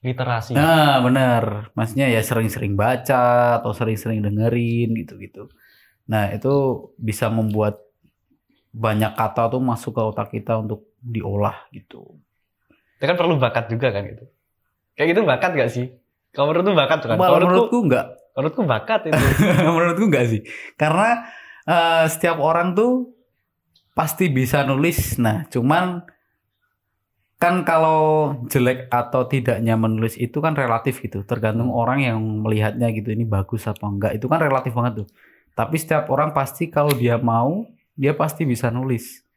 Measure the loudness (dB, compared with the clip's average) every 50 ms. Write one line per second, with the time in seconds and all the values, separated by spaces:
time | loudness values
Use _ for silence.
0 | -4 -4 -4 -4 -4 -4 -4 -4 -4 -2 0 0 4 4 4 4 4 4 4 4
1 | 4 4 4 4 4 4 4 2 0 -2 -4 -6 -10 -8 _ -4 -4 -2 0 0
2 | 0 2 2 0 0 0 0 0 0 -2 -2 -4 -4 -4 0 0 2 2 0 0
3 | 0 0 2 4 4 4 4 4 4 4 2 0 0 -4 -4 -2 -2 -2 -2 -4
4 | -4 -4 -4 -2 -2 -2 0 0 0 0 0 0 0 0 0 0 0 0 -2 -4
5 | -6 -10 -14 -18 -18 -18 _ -20 -20 -20 _ _ _ _ _ _ _ _ _ _
6 | _ -4 -2 -2 -2 -2 -4 -4 -2 0 0 2 2 0 -2 -4 -8 -18 _ _
7 | -6 -6 -4 -2 -2 -2 0 0 0 0 0 0 0 0 -2 -6 -16 _ _ _
8 | _ _ _ _ _ _ _ _ _ _ _ _ _ _ _ -4 -2 -2 0 0
9 | 0 -2 0 -2 -4 -2 0 0 0 0 0 -2 -2 -2 -2 -4 -6 -8 -4 -2
10 | -4 -2 -2 -4 -8 -6 -8 -10 -4 -2 -2 -2 -2 -6 -8 -10 _ _ _ _
11 | -14 -8 -8 -6 -6 -4 -2 -2 -2 -2 -2 -6 -18 _ -20 -20 -20 _ -20 -20
12 | -20 -20 -20 -20 _ _ _ _ _ _ _ _ _ _ _ _ _ _ _ _
13 | -2 -2 0 2 2 2 2 2 2 0 0 -2 -4 -2 -4 -2 -2 -2 -2 -2
14 | -6 -8 -12 -16 -20 -20 _ _ _ _ _ _ _ _ _ _ _ _ _ -2
15 | 0 2 2 2 4 2 2 2 0 -2 0 2 0 0 0 -4 -6 -6 -8 _
16 | _ _ _ _ _ _ _ -2 0 2 2 2 2 2 4 4 4 4 2 0
17 | 0 0 0 2 4 4 6 6 6 4 4 4 2 2 2 0 2 2 2 2
18 | 0 -4 -12 -20 _ _ _ -4 -4 -4 -2 -2 0 0 0 -2 0 -2 -2 -2
19 | 0 0 0 2 2 2 2 2 2 4 4 4 4 2 2 2 2 0 2 2
20 | 2 2 2 2 2 2 0 -2 -4 -8 -18 -18 -18 -18 _ _ -2 0 2 2
21 | 2 2 0 -2 -4 -14 -18 -20 -20 -20 -20 -14 -4 0 2 2 4 4 4 4
22 | 2 2 0 0 0 0 0 2 2 2 2 2 2 0 2 2 2 2 2 0
23 | -2 -6 -12 _ _ _ _ _ _ _ _ _ _ _ _ _ _ _ _ -4
24 | -2 -2 0 0 0 2 2 2 0 2 2 0 2 2 2 2 2 0 0 -2
25 | -4 -4 -2 0 0 0 0 -2 -6 -4 -4 -2 2 2 2 2 2 0 -4 -8
26 | -12 -16 _ _ _ _ _ _ _ _ _ _ _ _ _ _ _ _ _ _
27 | _ _ _ _ _ _ _ _ 0 2 2 2 0 2 2 4 4 4 4 4
28 | 4 4 4 2 2 0 -2 -4 -8 -2 0 2 2 2 2 0 -4 -2 -2 -2
29 | -2 0 0 -2 0 0 -2 -2 0 0 0 0 2 0 2 2 2 0 0 0
30 | -2 -4 -2 -4 -6 -4 -4 -2 -2 0 0 0 0 0 0 0 0 -4 -6 -4
31 | -8 -10 -8 -8 -6 -6 -6 -2 -2 -2 0 0 -2 -2 0 0 0 0 0 0
32 | 0 0 0 -2 -2 -4 -4 -2 -2 0 0 2 0 0 0 0 -2 -2 -2 -2
33 | -4 -4 -4 -2 -2 -2 0 -2 -2 -2 -4 -6 -6 -6 -8 -6 -6 -6 -4 -2
34 | -2 -2 -4 -4 -2 -2 0 0 0 0 0 0 -2 -2 -4 -2 -2 -2 -2 -6
35 | -10 -12 _ _ _ _ _ _ _ _ _ -4 -4 -2 -2 -4 -2 0 -2 -2
36 | 0 0 0 0 0 0 0 -2 -4 -4 -4 -6 -8 -2 0 0 2 2 2 2
37 | 2 0 0 0 0 0 0 2 0 0 -2 -4 -6 -10 -16 _ _ _ _ -2
38 | -2 -2 0 0 -2 -4 -2 -4 -2 -2 -2 -2 -2 -4 -2 -2 -4 -2 -4 -4
39 | -6 -10 -20 -20 _ _ _